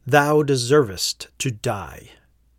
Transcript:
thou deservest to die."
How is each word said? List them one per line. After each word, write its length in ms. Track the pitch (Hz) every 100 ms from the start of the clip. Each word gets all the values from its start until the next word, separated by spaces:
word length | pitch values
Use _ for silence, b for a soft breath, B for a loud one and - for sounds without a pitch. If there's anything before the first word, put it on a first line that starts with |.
| 127
thou 340 | 147 147 151
deservest 840 | 143 135 120 151 113 90 - - - -
to 140 | 135
die." 580 | 107 127 101 80 - - _ _ _ _